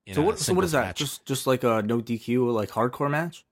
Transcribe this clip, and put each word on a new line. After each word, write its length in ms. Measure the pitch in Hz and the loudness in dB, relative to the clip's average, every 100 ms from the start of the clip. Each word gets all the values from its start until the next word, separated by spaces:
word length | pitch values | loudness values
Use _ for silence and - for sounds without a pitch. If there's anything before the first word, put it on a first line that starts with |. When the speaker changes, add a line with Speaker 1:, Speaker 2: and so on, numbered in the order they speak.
| - | -6
Speaker 1:
in 100 | 98 | 0
Speaker 2:
So 60 | |
Speaker 1:
a 40 | 170 | 0
Speaker 2:
what, 140 | 220 | 0
so 140 | 156 | 0
what 100 | 180 | 0
is 80 | 185 | 2
Speaker 1:
singles 0 | |
Speaker 2:
that? 100 | 147 101 | 0 0
Speaker 1:
match. 100 | 101 | -2
Speaker 2:
Just, 280 | 147 - - | -6 -6 -6
just 200 | 131 135 | -2 0
like 200 | 127 123 | 2 2
a 160 | 110 | 2
no 180 | 104 117 | 2 0
D 180 | 113 113 | 0 -4
Q, 320 | - 123 120 | 0 2 2
like, 180 | 113 101 | 0 0
hardcore 420 | - 120 - 143 | 0 0 0 -2
match? 320 | 147 170 - _ | -2 -4 -8 _